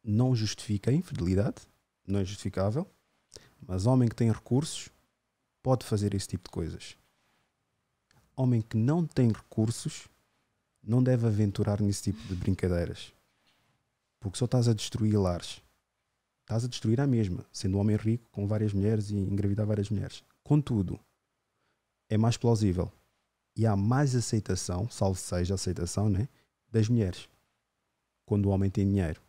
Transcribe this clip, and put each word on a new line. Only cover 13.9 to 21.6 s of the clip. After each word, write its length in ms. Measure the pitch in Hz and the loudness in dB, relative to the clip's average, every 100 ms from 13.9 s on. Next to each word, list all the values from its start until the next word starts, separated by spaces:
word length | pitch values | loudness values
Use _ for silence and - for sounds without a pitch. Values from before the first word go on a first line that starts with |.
| _ _ _ | _ _ _
Porque 180 | 101 - | -10 -4
só 60 | |
estás 240 | 123 127 120 | 0 2 2
a 40 | |
destruir 460 | 107 - 117 107 104 | 2 -4 -2 2 2
lares. 420 | 92 87 - - _ _ _ _ _ _ _ _ | 2 -2 -8 -16 _ _ _ _ _ _ _ _
Estás 220 | - 110 | -6 -4
a 40 | 123 | -4
destruir 320 | - 110 117 | -2 0 2
à 60 | 143 | 2
mesma, 360 | 117 101 87 - | 2 0 -4 -8
sendo 240 | - 95 98 | -6 -2 2
um 40 | |
homem 160 | 107 107 | 2 2
rico, 340 | 107 117 _ | 0 -2 _
com 160 | - 101 | -6 -2
várias 260 | 107 107 | 0 0
mulheres 380 | 98 101 110 101 | 2 2 0 -2
e 60 | 104 | -2
engravidar 500 | 92 98 101 98 107 | -2 0 0 0 0
várias 240 | 107 101 | 0 0
mulheres. 320 | 101 98 - _ _ | -4 -4 -10 _ _
Contudo, 560 | - 147 143 113 90 - _ _ _ _ _ _ | 0 2 2 0 0 -4 _ _ _ _ _ _